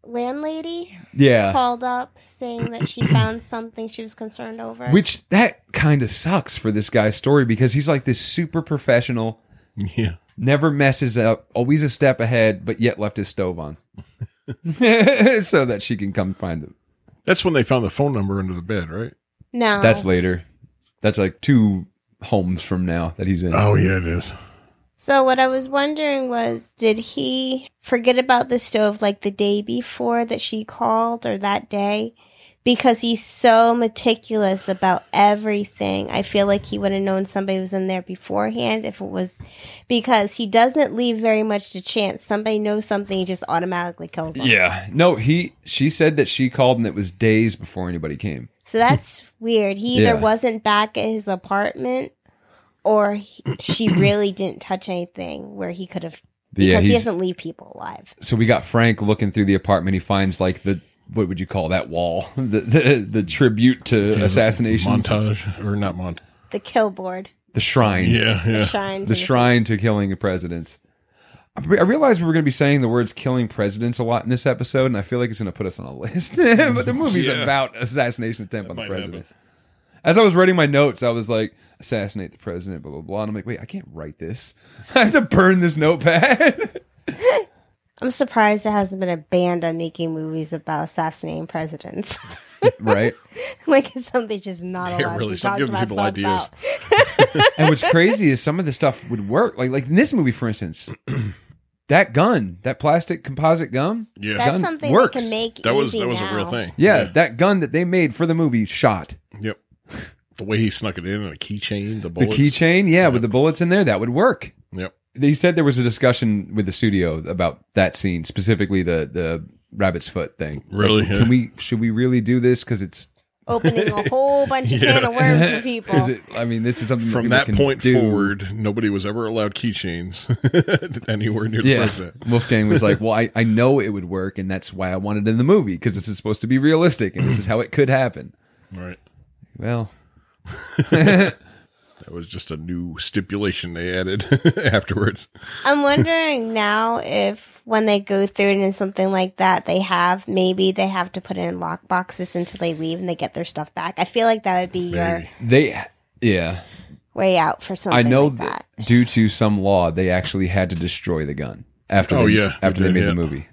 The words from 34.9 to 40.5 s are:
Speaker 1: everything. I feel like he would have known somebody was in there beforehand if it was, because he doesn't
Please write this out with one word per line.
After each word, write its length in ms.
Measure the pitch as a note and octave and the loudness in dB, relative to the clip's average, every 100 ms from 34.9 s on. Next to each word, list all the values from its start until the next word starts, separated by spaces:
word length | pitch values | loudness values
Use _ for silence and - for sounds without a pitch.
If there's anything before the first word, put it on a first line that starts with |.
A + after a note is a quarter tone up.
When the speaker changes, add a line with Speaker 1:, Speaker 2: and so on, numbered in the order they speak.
| F3 _ | 0 _
Speaker 1:
everything. 960 | - G3+ G#3 G#3+ G#3 G3+ _ G3+ F#3+ - | 4 4 4 -2 -2 -4 _ -4 -4 -4
I 100 | - | -4
feel 240 | G3+ G3+ G3+ | -2 0 2
like 180 | G3+ | 0
he 140 | - G3+ | -2 -4
would 140 | G3 | -2
have 100 | G3 | -2
known 220 | G3 F#3+ G3 | -2 -2 -4
somebody 320 | G3 G3 F#3+ | -6 -4 -4
was 140 | F#3 | -4
in 160 | F#3+ F#3+ | -4 -4
there 140 | F#3 | -4
beforehand 840 | F3+ F#3 - G3+ G#3+ A3+ A#3+ A3 A3 | -8 -14 -6 -4 -2 -2 -2 -2 -6
if 140 | G3 | -10
it 80 | F#3+ | -10
was, 260 | F#3+ F#3 _ - - - - _ | -6 -8 _ -20 -20 -20 -20 _
because 480 | A#3+ A#3 A3+ G3+ - | -2 2 2 2 -4
he 100 | |
doesn't 480 | A3 | 0